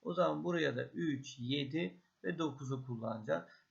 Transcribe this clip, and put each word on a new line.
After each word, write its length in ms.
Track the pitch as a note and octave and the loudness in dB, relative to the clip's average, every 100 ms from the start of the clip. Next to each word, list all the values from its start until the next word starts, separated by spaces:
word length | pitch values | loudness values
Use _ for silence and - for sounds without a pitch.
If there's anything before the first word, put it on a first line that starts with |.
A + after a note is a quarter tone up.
O 120 | D#3+ | -2
zaman 300 | F3 E3 D3+ | 4 4 4
buraya 320 | E3+ E3+ D3 B2 | 2 2 2 2
da 120 | B2 | -2
üç, 500 | E3+ E3 C3+ C3+ - | 0 0 0 -4 -6
yedi 640 | A#2+ C#3+ C#3 D#3+ F3+ - _ _ | -2 0 0 0 -2 -4 _ _
ve 140 | F#3+ E3+ | -4 0
dokuzu 480 | D#3 C3 C3 C3 C3 | 0 -2 -4 -4 -4
kullanacağız. 580 | A2+ A2+ A2 A2 E3+ - - _ | -4 -2 -4 0 0 0 -14 _